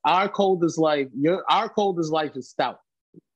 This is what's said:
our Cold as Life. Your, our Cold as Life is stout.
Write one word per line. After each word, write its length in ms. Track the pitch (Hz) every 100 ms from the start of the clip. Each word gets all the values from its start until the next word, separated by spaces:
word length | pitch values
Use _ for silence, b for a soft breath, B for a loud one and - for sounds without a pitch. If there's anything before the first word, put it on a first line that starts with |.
| -
our 240 | 175 196
Cold 340 | 202 196 190
as 140 | 170 156
Life. 300 | 160 147 131 131
Your, 240 | 147 185 -
our 180 | 170 220
Cold 320 | - 202 175
as 100 | 160
Life 240 | 156 151 131
is 140 | 120
stout. 280 | - 131 117 _ _ _ - _